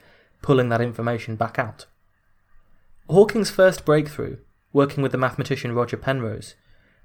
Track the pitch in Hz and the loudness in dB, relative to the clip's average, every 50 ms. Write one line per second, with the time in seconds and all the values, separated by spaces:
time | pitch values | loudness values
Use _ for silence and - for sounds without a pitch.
0 | _ _ _ _ _ _ _ _ - - 143 131 127 120 117 113 120 120 117 - | _ _ _ _ _ _ _ _ 0 2 2 4 4 2 0 0 0 -2 -4 -4
1 | 113 117 120 113 - - 110 107 113 110 - - 127 107 - - - - _ _ | -4 -4 -4 -4 -6 -8 -6 -4 -4 -4 -2 -4 -6 -6 -8 -14 -20 -20 _ _
2 | _ _ _ _ _ _ _ _ _ _ - - _ _ _ _ _ _ - - | _ _ _ _ _ _ _ _ _ _ -20 -20 _ _ _ _ _ _ -20 -20
3 | _ - 151 185 214 220 - 233 196 - - - 185 185 180 - - - 147 151 | _ 2 6 6 6 6 4 0 -2 0 2 4 4 4 4 2 0 2 2 2
4 | 151 147 - - 147 135 - - - _ _ _ _ _ - 139 139 139 - - | 2 -2 -6 -8 -8 -8 -10 -12 -16 _ _ _ _ _ 2 2 2 2 0 -2
5 | 135 123 - 131 131 127 - - 127 - 139 - - 120 117 120 120 - - 110 | -2 -2 0 0 -2 -2 -2 -4 -4 -4 -4 -6 -4 -4 -2 -2 -2 -2 -4 -6
6 | - 135 135 135 117 107 104 - - - - _ _ _ _ _ _ _ _ _ | -4 -4 -4 -4 -4 -6 -8 -10 -12 -16 -20 _ _ _ _ _ _ _ _ _
7 | _ | _